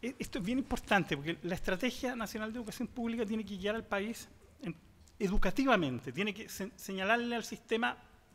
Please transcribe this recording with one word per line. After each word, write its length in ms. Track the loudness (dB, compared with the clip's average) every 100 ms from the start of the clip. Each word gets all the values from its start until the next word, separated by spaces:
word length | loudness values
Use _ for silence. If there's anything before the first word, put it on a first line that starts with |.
E-, 140 | -8 -6
esto 200 | -6 -4
es 60 |
bien 140 | 0 0
importante 580 | 0 -4 4 4 4 -2
porque 220 | -2 -4
la 120 | -4
Estrategia 600 | -2 0 0 0 -2 -4 -2
Nacional 360 | -4 -4 -6
de 60 | -6
Educación 300 | -8 -6 -6
Pública 380 | -4 -2 -2 -2
tiene 180 | -2
que 120 | -4 -2
guiar 180 | -2
al 100 | -2
país 440 | -2 -2 -2 -6 -12 -18 -20 -10
en, 120 | -8 -8 -12 -20 -20 -2
educativamente, 960 | 2 6 6 6 6 6 6 0 -4
tiene 200 | -2 -2
que 160 | -4 -10
se-, 220 | -8 -8 -8
señalarle 600 | -8 -4 2 2 2 -2
al 80 |
sistema 540 | -4 -10 -2 0 2 -2 -14 -20 -20